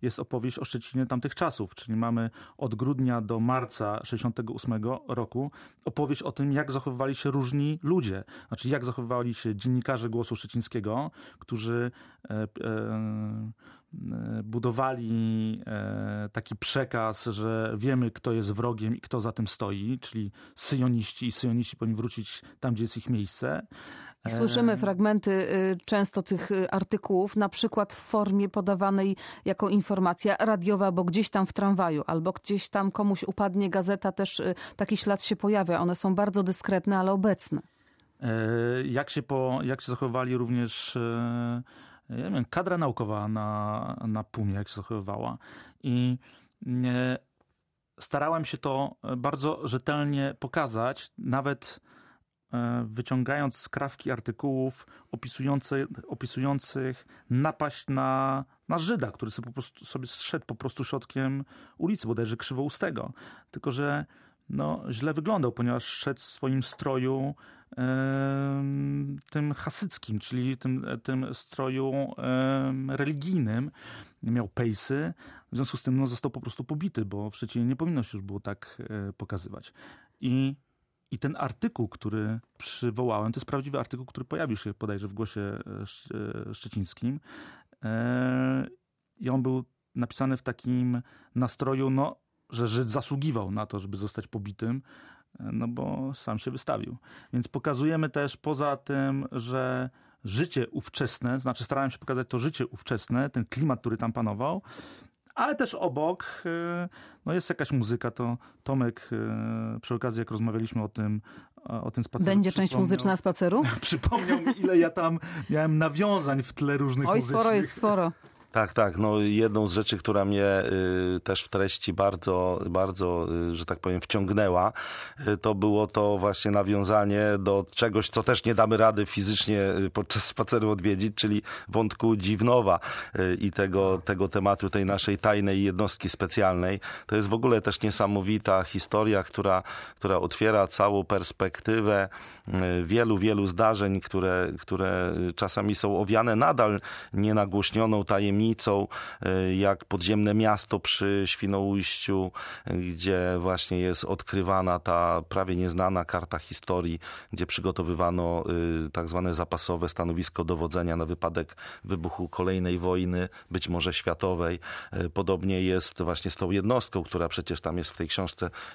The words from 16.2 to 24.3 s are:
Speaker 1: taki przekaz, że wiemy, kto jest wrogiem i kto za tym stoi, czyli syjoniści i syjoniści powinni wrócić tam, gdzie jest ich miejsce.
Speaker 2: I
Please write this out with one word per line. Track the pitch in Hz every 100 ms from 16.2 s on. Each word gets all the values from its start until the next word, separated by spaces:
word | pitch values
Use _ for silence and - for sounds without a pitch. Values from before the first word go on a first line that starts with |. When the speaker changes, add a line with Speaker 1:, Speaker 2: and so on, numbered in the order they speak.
| 104
Speaker 1:
taki | - - 107
przekaz, | - 139 127 120 113 107
że | 120 104 110 113 110 110
wiemy, | 120 131 120
kto | - -
jest | 113 101
wrogiem | 101 120 117 110 120
i |
kto | - 127
za | 110
tym | 107 110
stoi, | - 104 101 104 127
czyli | - 113 101 - - -
syjoniści | - 139 127 120 104 - 123
i |
syjoniści | - 127 117 117 -
powinni | 113 110
wrócić | 117 - 107 - - -
tam, | 131
gdzie | 110
jest | 113 -
ich | -
miejsce. | 117 101 - 127 151 214 - - - - -
Speaker 2:
I | -